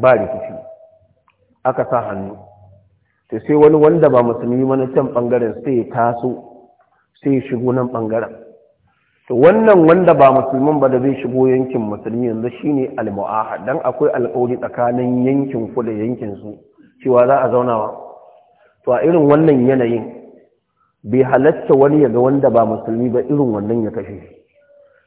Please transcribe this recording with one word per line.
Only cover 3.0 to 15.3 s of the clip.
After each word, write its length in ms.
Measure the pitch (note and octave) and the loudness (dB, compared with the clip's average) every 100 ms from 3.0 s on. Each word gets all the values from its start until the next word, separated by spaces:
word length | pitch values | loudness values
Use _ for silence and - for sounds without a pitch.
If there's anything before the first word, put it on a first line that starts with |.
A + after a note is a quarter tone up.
| _ _ _ | _ _ _
To 80 | A2 A2+ | -8 0
sai 80 | |
wani 220 | D3+ D3+ D#3 | 6 6 6
wanda 320 | D3+ E3 D3+ | 4 4 4
ba 120 | B2 | 4
musulmi 420 | A#2+ A#2 A#2+ B2+ C3 | 2 -2 -4 -2 0
ba 100 | C3 | -2
na 100 | B2+ | -2
can 140 | C#3+ C3+ | -2 -2
ɓangaren 480 | A#2+ A#2+ B2 A#2 - | -2 -2 -2 -2 -6
sai 140 | D3 B2 | -4 -4
ya 60 | G#2+ | -4
taso, 480 | A#2 A#2+ A#2+ B2 A#2 - - _ _ _ _ _ _ | -2 -2 -2 -6 -8 -14 -20 _ _ _ _ _ _
sai 120 | C#3+ | -2
ya 60 | C3+ B2 | -2 -2
shigo 240 | B2 B2 | -4 -2
nan 140 | B2+ B2 | -2 -4
ɓangaren. 420 | A#2 A2 A2 G#2 - - _ _ _ _ _ _ _ - | -6 -4 -4 -6 -12 -20 _ _ _ _ _ _ _ -6
To 60 | A#2+ | 4
wannan 500 | D#3+ G#3+ A3 G3 D#3+ | 4 6 6 6 6
wanda 280 | F3+ F3 | 6 4
ba 180 | D3+ C3+ | 6 4
musulmin 480 | C3 - C3 C#3+ D3+ | 4 0 -2 0 0
ba 80 | C3+ | 0
da 100 | B2+ | 0
zai 140 | C3+ C3+ | -2 -4
shigo 240 | B2+ B2+ C3 | -4 0 2
yankin 300 | C3 C3 B2+ | 0 -2 -6
musulmi 460 | G#2+ G#2 A2+ A#2 B2 | -6 -8 -8 -6 -4
yanzu 240 | A2+ A#2 - | -4 -8 -6
shine 300 | D3+ C#3 C3 - | -4 -2 -4 -6
al-mu'ahad, 680 | A2 G2+ F#2+ G#2+ A2+ A2 C3+ | -6 -6 -4 -4 -6 -8 -6
dan 120 | D#3 | -4
akwai 260 | B2+ - D3+ | -4 -2 -2
alƙawari 460 | C3 A#2+ B2+ A#2+ B2 | -2 -4 -2 -4 -4
tsakanin 640 | A2+ - A#2+ B2 B2 B2 | -6 -4 -2 -2 -2 -2
yankin 480 | B2+ | 0